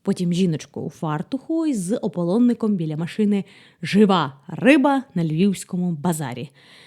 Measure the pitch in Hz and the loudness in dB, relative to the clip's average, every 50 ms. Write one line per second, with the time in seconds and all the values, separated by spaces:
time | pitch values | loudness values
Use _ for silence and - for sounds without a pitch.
0 | _ 202 196 - 180 175 175 170 190 175 156 - - - _ - - - - - | _ -4 -2 -2 -2 -2 2 2 2 0 0 -2 -6 -12 _ -10 -10 -10 -8 -8
1 | - 156 151 151 - _ - 262 - - 320 330 330 311 269 208 175 175 233 - | -6 -4 -4 -4 -6 _ -8 -10 -6 -4 -4 -2 0 -2 -2 -2 -2 -4 -4 -2
2 | - 202 - 180 175 170 185 233 247 240 233 - 233 214 208 180 165 156 151 151 | -4 -6 -4 -2 -2 0 2 4 4 2 2 0 0 -2 0 -2 -2 -4 -4 -6
3 | 170 160 - - 214 208 208 196 190 - - - - - _ _ - 143 165 196 | -6 -6 -2 0 0 2 2 0 -2 -6 -16 -20 -20 -20 _ _ -8 0 4 4
4 | 214 190 196 175 147 135 - - _ - 160 160 175 175 302 320 262 294 277 269 | 6 6 4 2 0 -2 -6 -14 _ -14 -10 2 4 6 6 6 6 2 2 0
5 | 254 _ _ 180 165 160 156 160 196 202 185 - - _ - 180 180 180 170 143 | -2 _ _ -2 -2 -2 0 2 2 2 0 -2 -8 _ -6 -4 -2 -2 -4 -2
6 | 139 165 165 156 151 123 120 120 156 143 _ _ - - - - - | -2 -2 -2 -2 -4 -8 -8 -10 -12 -14 _ _ -20 -20 -20 -20 -20